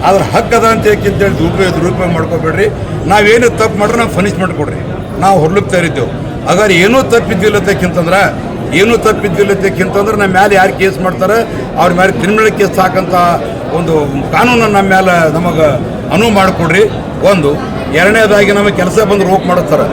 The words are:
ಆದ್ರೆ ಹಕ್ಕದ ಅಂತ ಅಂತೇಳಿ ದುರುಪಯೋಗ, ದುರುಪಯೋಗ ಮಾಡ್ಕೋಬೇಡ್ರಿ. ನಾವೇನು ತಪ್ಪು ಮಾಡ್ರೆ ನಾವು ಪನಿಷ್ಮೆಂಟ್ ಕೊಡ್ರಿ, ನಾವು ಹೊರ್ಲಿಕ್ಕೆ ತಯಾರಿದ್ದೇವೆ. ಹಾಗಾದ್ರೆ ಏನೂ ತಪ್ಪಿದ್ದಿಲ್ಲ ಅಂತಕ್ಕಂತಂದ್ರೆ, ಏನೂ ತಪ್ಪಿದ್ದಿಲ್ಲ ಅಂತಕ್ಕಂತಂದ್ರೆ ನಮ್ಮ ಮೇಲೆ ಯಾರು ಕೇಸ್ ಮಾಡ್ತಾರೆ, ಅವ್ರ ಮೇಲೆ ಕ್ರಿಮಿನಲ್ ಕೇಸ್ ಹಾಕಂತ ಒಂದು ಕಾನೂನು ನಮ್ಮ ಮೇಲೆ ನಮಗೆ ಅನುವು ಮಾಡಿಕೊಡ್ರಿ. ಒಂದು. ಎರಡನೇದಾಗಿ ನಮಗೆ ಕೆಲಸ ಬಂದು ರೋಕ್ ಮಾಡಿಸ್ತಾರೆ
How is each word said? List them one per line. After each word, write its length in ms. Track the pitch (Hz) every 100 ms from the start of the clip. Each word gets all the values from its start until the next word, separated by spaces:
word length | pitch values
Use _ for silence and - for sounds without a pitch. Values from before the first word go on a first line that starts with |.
ಆದ್ರೆ 200 | 165 190
ಹಕ್ಕದ 400 | 156 - 233 233
ಅಂತ 240 | 226 220 214
ಅಂತೇಳಿ 520 | 208 202 190 196 -
ದುರುಪಯೋಗ, 320 | 165 165 190
ದುರುಪಯೋಗ 400 | 156 175 180 180
ಮಾಡ್ಕೋಬೇಡ್ರಿ. 560 | 165 160 165 156 160 208 - - - -
ನಾವೇನು 400 | 202 208 233 240
ತಪ್ಪು 300 | - 220 190
ಮಾಡ್ರೆ 180 | 208 233
ನಾವು 120 | 226
ಪನಿಷ್ಮೆಂಟ್ 480 | - 202 180 185 165
ಕೊಡ್ರಿ, 180 | 143 - - - - -
ನಾವು 200 | 180 196
ಹೊರ್ಲಿಕ್ಕೆ 320 | 156 196 -
ತಯಾರಿದ್ದೇವೆ. 360 | 180 170 135 113 - - - 123
ಹಾಗಾದ್ರೆ 280 | 175 214 175
ಏನೂ 260 | 190 262
ತಪ್ಪಿದ್ದಿಲ್ಲ 560 | 254 233 - 202 208 208
ಅಂತಕ್ಕಂತಂದ್ರೆ, 960 | 185 196 180 175 165 185 180 - - - - 156
ಏನೂ 200 | 208 233
ತಪ್ಪಿದ್ದಿಲ್ಲ 540 | 220 214 202 170 202
ಅಂತಕ್ಕಂತಂದ್ರೆ 680 | 196 190 - 185 196 202 214
ನಮ್ಮ 160 | 196
ಮೇಲೆ 220 | 185 196 196
ಯಾರು 240 | 190 -
ಕೇಸ್ 200 | 190 151
ಮಾಡ್ತಾರೆ, 420 | 185 175 185 220 220 - - -
ಅವ್ರ 140 | 170
ಮೇಲೆ 180 | 175 190
ಕ್ರಿಮಿನಲ್ 400 | 190 175 214 220
ಕೇಸ್ 280 | 202 196 175
ಹಾಕಂತ 340 | 185 185 180 180 175 170 - - -
ಒಂದು 260 | 165 170 160 143 139 127
ಕಾನೂನು 360 | 156 233 240 226
ನಮ್ಮ 220 | 202 196
ಮೇಲೆ 440 | 190 185 175 160
ನಮಗೆ 600 | 156 175 165 156 127 - - -
ಅನುವು 180 | 180 233
ಮಾಡಿಕೊಡ್ರಿ. 520 | 202 190 185 170 175 214 - - - 160
ಒಂದು. 420 | 196 143 135 - - - 147
ಎರಡನೇದಾಗಿ 560 | 185 220 220 202 202
ನಮಗೆ 240 | 202 208 196
ಕೆಲಸ 240 | 180 214
ಬಂದು 240 | 208 202
ರೋಕ್ 220 | 180 185 175
ಮಾಡಿಸ್ತಾರೆ 380 | 180 - 151 113